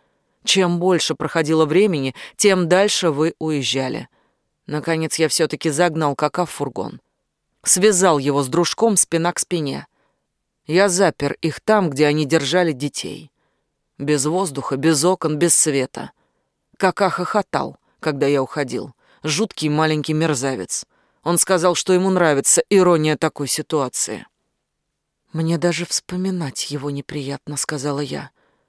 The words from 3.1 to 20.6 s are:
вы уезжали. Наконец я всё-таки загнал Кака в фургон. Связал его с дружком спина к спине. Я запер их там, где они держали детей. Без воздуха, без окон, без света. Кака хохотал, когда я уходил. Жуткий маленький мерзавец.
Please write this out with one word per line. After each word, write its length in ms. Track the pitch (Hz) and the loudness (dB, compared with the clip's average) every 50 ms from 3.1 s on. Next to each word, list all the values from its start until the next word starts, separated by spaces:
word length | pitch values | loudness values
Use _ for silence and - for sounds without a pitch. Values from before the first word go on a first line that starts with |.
вы 240 | 143 143 156 165 - - | 0 0 0 -2 -2 -4
уезжали. 720 | 156 156 151 143 131 117 - 135 131 131 - - - - _ _ _ _ _ _ _ _ _ _ _ | -4 -4 -2 -2 -2 -2 -2 -2 -4 -4 -6 -8 -10 -14 _ _ _ _ _ _ _ _ _ _ _
Наконец 540 | - 147 151 151 170 165 160 160 156 - - | -8 -8 -6 -4 -2 -2 -2 -2 -2 -2 0
я 80 | 160 151 | 0 0
всё-таки 420 | - - 165 151 - 135 - 165 | 2 0 0 -2 -2 -2 -4 -2
загнал 460 | 143 143 180 175 156 160 160 143 139 | 0 2 2 0 0 0 -2 -2 0
Кака 300 | - - 151 - - 180 | 0 -2 -2 0 -2 -4
в 60 | - | -4
фургон. 500 | - - 147 131 117 - 95 - - - _ _ _ _ _ _ _ _ _ _ _ _ - | -4 -6 -8 -8 -6 -8 -8 -10 -10 -16 _ _ _ _ _ _ _ _ _ _ _ _ -2
Связал 540 | - - 185 185 214 202 175 185 185 160 143 | 0 2 4 4 4 4 4 4 4 4 4
его 240 | 131 143 139 143 | 2 0 0 0
с 60 | 139 127 | 2 2
дружком 500 | 127 160 175 - - - 226 226 208 175 | 4 4 4 2 2 0 2 2 2 2
спина 360 | - - - 165 165 175 170 | 0 0 0 0 0 -2 -2
к 60 | - | -4
спине. 480 | - - 180 170 151 139 135 139 - - _ _ _ _ _ _ _ _ _ _ _ _ _ _ _ | -4 -4 -2 -2 -2 -4 -6 -8 -10 -14 _ _ _ _ _ _ _ _ _ _ _ _ _ _ _
Я 240 | - 151 180 196 202 | 0 2 4 4 4
запер 480 | 175 180 202 165 - - 143 143 - - | 4 4 2 2 2 0 -4 -4 -4 -4
их 180 | - 160 147 - | -4 -6 -6 -4
там, 300 | - - 214 214 190 160 | 0 2 2 4 2 2
где 180 | 139 131 151 147 | 2 2 2 2
они 180 | 147 156 156 | 4 2 0
держали 460 | 131 165 160 139 131 151 185 180 170 | 2 2 0 0 2 0 2 2 2
детей. 600 | 147 123 139 139 - - - - - 143 156 143 _ _ _ _ _ _ _ _ _ _ _ _ _ - | 0 -2 -4 -6 -6 -8 -10 -10 -12 -14 -16 -20 _ _ _ _ _ _ _ _ _ _ _ _ _ -8
Без 280 | 143 147 151 143 131 | -2 0 0 0 0
воздуха, 520 | 151 165 185 196 170 139 139 131 - 139 135 | 0 0 -2 -2 -2 -4 -6 -6 -6 -4 0
без 260 | 135 160 160 139 143 | 2 2 2 4 2
окон, 340 | 180 185 - - 151 151 147 | 2 2 0 0 -2 -2 0
без 160 | 175 170 - | 2 2 4
света. 580 | - - 160 139 139 127 - - - 104 101 - _ _ _ _ _ _ _ _ _ _ _ _ - | 2 2 2 0 0 -2 -4 -6 -10 -14 -14 -16 _ _ _ _ _ _ _ _ _ _ _ _ 0
Кака 340 | - 185 170 - 202 185 | 0 0 2 2 0 0
хохотал, 680 | - - 180 - - 214 196 _ - 139 - 156 - - _ _ _ _ | 0 -2 -4 -2 -2 -2 -2 _ -2 -4 -4 -4 -8 -16 _ _ _ _
когда 260 | - 160 147 135 139 | -4 -4 -2 0 0
я 160 | 139 143 139 | 2 2 2
уходил. 540 | 131 127 - 151 143 123 123 113 - 139 - _ _ _ _ _ | 0 -2 -4 -6 -6 -4 -6 -8 -8 -10 -14 _ _ _ _ _
Жуткий 480 | - 156 147 151 220 214 - - 160 151 | -6 -4 -2 -2 -2 -4 -4 -4 -2 -2
маленький 440 | 147 151 156 156 156 151 143 - 156 | 0 2 2 2 0 0 -2 -2 -2
мерзавец. 720 | 151 160 160 151 120 127 139 131 101 | 0 0 0 0 0 -2 -2 -4 -4